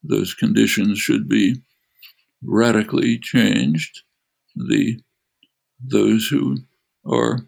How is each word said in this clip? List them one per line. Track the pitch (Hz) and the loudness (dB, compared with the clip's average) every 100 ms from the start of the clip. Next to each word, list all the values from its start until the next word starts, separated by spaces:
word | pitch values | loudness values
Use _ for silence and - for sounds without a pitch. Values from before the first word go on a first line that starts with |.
Those | 151 101 92 | -2 -2 -2
conditions | - - - 110 - 101 101 | -2 0 2 2 2 0 -2
should | - - - | 0 -2 0
be | 110 98 131 _ _ _ _ - _ _ _ | 2 2 0 _ _ _ _ -20 _ _ _
radically | - 104 117 107 107 131 120 117 | -2 2 4 2 0 0 0 -2
changed. | - 123 113 - 139 160 156 - _ _ _ _ _ | -2 2 2 2 0 -2 -4 -14 _ _ _ _ _
The, | - - 52 - - _ _ _ _ _ _ _ _ | -12 -2 0 0 -4 _ _ _ _ _ _ _ _
those | 127 104 104 110 110 | -2 2 2 2 0
who | - - 139 - _ _ _ | -2 -2 -4 -10 _ _ _
are | - - 117 120 | -4 -2 0 -2